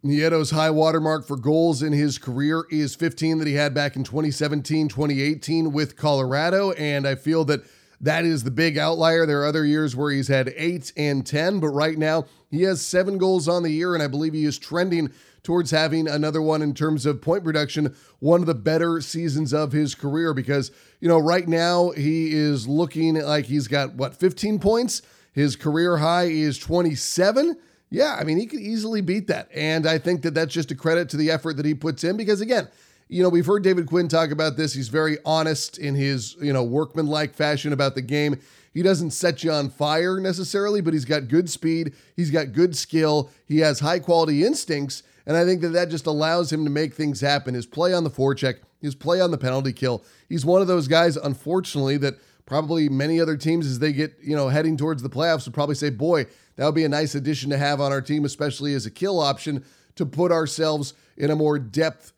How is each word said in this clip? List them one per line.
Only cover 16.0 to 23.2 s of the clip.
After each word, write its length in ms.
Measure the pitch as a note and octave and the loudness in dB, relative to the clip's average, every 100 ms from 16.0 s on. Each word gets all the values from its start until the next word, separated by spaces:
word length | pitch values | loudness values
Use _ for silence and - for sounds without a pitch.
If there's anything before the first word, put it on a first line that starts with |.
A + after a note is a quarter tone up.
| D#3 | 0
another 340 | D3 D3+ D#3 | 0 0 0
one 200 | D#3 D#3 | 0 0
in 120 | D3+ | 0
terms 320 | C#3 D#3 D#3 B2+ | -2 0 0 0
of 160 | C3+ | -2
point 220 | - F#3 | 0 -2
production, 500 | E3 D3+ D3 D#3 D3 - - _ | 0 -2 -2 -2 -2 -4 -20 _
one 200 | C#3+ F3 | 4 4
of 60 | E3+ | 4
the 80 | |
better 480 | C3+ G2+ D#3+ E3+ E3 | 0 2 2 2 -2
seasons 520 | C3+ D#3+ E3+ C#3+ D3+ | -4 -4 -2 -2 0
of 200 | D3 D3+ | 0 0
his 200 | D3+ D3 | 0 -2
career, 400 | - C#3+ D3+ E3 | -4 -4 -2 0
because, 380 | C3+ C3 C#3 B2+ - _ _ | -2 -2 -2 -2 -10 _ _
you 60 | E3+ | 4
know, 120 | E3 | 4
right 300 | D#3 F3 F3 | 4 2 2
now 400 | E3 E3+ F3 F3 | 0 2 4 2
he 440 | D3+ C#3+ D#3+ D#3+ | 2 0 0 0
is 320 | D#3 D3+ C#3 A2+ | 0 2 0 0
looking 500 | D3 E3+ D3+ D#3+ | 0 0 0 0
like 300 | D#3+ | 0